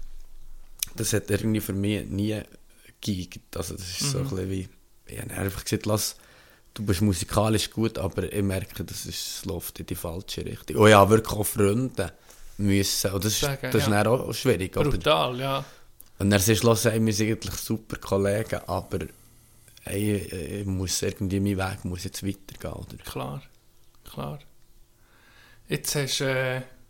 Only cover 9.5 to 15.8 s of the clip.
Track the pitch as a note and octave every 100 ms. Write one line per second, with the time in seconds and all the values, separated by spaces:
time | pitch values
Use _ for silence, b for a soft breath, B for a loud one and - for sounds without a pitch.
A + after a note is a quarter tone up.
9.5 | F2 - - E2 F2 F2 E2 - - -
10.5 | - - - G#2+ G#2 G2 A2 - G#2+ G2+
11.5 | A#2 G2+ A2 B2+ - F2 - b b -
12.5 | - G2+ G2 G2 - G2+ F#2+ G#2+ G#2+ C#3+
13.5 | C3+ B2+ A#2+ G#2 G#2 G#2+ B2+ - A2 -
14.5 | F2+ F#2 - D3 - - D#3+ C#3 B2+ C3+
15.5 | C3+ C#3+ -